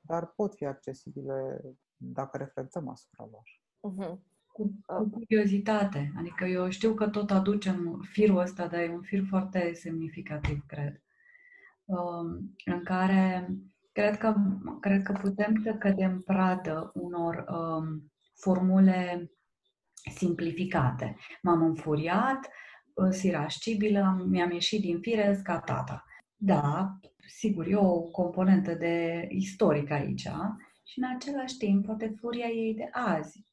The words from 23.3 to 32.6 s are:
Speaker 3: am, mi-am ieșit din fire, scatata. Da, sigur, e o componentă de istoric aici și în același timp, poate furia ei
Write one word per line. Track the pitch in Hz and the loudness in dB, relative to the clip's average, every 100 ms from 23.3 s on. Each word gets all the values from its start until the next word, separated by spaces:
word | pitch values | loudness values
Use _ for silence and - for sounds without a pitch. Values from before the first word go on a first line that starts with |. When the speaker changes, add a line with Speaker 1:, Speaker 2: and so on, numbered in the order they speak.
| 165 151 - - 220 214 202 | 0 -2 -4 -4 0 4 4
Speaker 3:
am, | 196 185 185 | 4 2 2
mi-am | 185 175 | 2 2
ieșit | 175 175 214 | 0 0 0
din | 190 170 | 0 -2
fire, | - 226 202 196 | 0 2 2 2
scatata. | - 170 - 131 131 139 - - _ _ | 0 -4 -2 -4 -4 -8 -12 -20 _ _
Da, | 196 165 143 156 196 - - _ - | 4 4 4 0 -2 -4 -18 _ -20
sigur, | - 226 185 165 | -6 -2 -2 2
e | 202 | 4
o | 190 170 | 4 4
componentă | 165 - 175 185 190 190 170 | -2 -2 -2 2 6 6 4
de | 165 165 170 165 170 180 | -2 0 0 0 -2 -4
istoric | 190 190 - 196 147 143 | -4 -4 2 4 4 0
aici | 143 139 131 - 151 190 220 - _ | -2 -2 -4 -6 -6 -4 -6 -12 _
și | - - | -16 -6
în | 254 | -4
același | 247 277 285 254 - | -4 -6 -6 -6 -4
timp, | 208 196 202 | 2 2 2
poate | 214 220 220 | -2 -4 -6
furia | 233 240 233 | -6 -4 -4
ei | 226 | -2